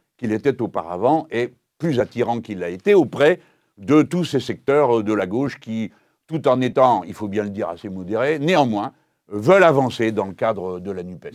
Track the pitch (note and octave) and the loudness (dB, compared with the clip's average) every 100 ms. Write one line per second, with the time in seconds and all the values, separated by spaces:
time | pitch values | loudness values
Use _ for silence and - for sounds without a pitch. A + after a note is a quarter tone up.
0 | _ - A2+ G#2+ C3+ C3 G#2 - E2 F2+ | _ -8 -4 -2 0 -2 -4 -6 -8 -2
1 | A#2+ D#3 - A2+ A#2+ _ _ - E3 A#2+ | 0 0 -2 -4 -6 _ _ -6 -2 -2
2 | G2+ A#2+ A2+ A#2 - F#2+ F2 F#2 G3+ G3+ | -2 -2 -2 -4 -6 -8 -8 -4 2 4
3 | B2+ A#2 D3 F3+ _ _ _ - G2 D3+ | 4 2 2 2 _ _ _ -8 2 4
4 | C#3+ F3 D#3+ C3+ B2 F#2+ - D3 C3 A#2 | 4 0 -2 -2 -4 -6 0 2 4 2
5 | G#2 G#2 F#2+ A2+ C#3 - A2+ A2 G#2 _ | 0 -2 -2 -4 -4 -8 -8 -6 -6 _
6 | _ _ - D#3 F#3 C#3 B2 C3+ C3 G#2+ | _ _ -10 -2 0 2 2 4 4 2
7 | F2 F#2+ G#2+ G#2 G#2 G2+ F2 F2 G#2 F#2 | -2 -10 -6 -4 -4 -6 -8 -8 -12 -10
8 | F#2 A2 C#3 D#3 D3 D3+ B2+ G#2 A#2+ - | -6 -2 -2 -2 2 2 2 0 -6 -10
9 | _ _ - G#2 A#2+ G3+ E3+ C#3 B2+ - | _ _ -10 -2 4 6 6 4 0 0
10 | A2 G#2+ G2 F2+ A2+ G2 F#2 F2+ F#2+ F#2 | -2 -2 -4 -2 -2 -2 -6 -8 -8 -10
11 | F2+ F2 - | -10 -12 -2